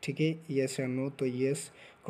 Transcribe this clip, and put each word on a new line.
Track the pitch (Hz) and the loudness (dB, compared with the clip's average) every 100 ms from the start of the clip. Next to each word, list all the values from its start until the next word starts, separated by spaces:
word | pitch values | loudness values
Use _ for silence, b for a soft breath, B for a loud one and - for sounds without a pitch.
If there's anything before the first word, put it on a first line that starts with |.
ठीक | - 135 | -4 2
है, | 156 165 - | 2 0 -2
yes | 135 131 | 0 2
or | - 131 127 | 0 -2 0
no? | 135 135 | -2 -2
तो | 131 | -2
yes, | 123 135 143 - B B B | 2 0 0 -6 B B B